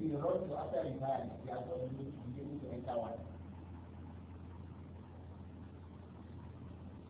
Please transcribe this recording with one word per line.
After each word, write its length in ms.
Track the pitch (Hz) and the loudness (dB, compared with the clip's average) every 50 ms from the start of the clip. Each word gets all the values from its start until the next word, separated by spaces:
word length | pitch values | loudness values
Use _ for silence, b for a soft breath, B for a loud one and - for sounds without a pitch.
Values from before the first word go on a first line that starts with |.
they 160 | 156 151 143 | 4 4 6
run 240 | 143 160 180 185 185 190 | 6 8 8 8 8 6
to 80 | - - | 4 4
after 320 | 151 151 - - - - - | 2 2 4 6 6 6 4
retirement, 480 | 127 - 131 135 131 123 120 117 117 - - | 4 4 4 6 6 6 4 2 -2 -2 -2
they 80 | 127 123 | 0 0
are 120 | 123 - | 0 0
not 200 | 127 127 127 127 | 0 2 2 2
able 200 | 131 135 139 135 | 2 0 0 0
to 220 | 139 - 117 113 123 127 | -2 -2 -4 -4 -2 -2
be 80 | 139 | -2
able 180 | 143 147 143 135 - | 0 0 0 -2 0
to 40 | - - - | 0 -2 0
enter 160 | - - 120 | 0 2 4
one. 240 | 117 110 101 - - - - - - - - - - - - - - - - - - - - - - - - - - - - - - - - - - - - - - - - - - - - - - - - - - - - - - - - - - - - - - - - - - - - - - - - - - - - - - - - | 4 4 4 2 -2 -2 -4 -6 -6 -6 -6 -6 -6 -6 -6 -6 -8 -8 -8 -8 -8 -6 -6 -6 -6 -8 -8 -8 -8 -8 -6 -6 -6 -6 -6 -6 -6 -8 -8 -8 -8 -8 -8 -8 -8 -8 -8 -8 -8 -8 -8 -8 -8 -8 -8 -8 -8 -8 -8 -8 -10 -10 -10 -10 -8 -8 -8 -6 -6 -6 -6 -6 -6 -6 -6 -6 -6 -6 -8 -8 -8 -8 -8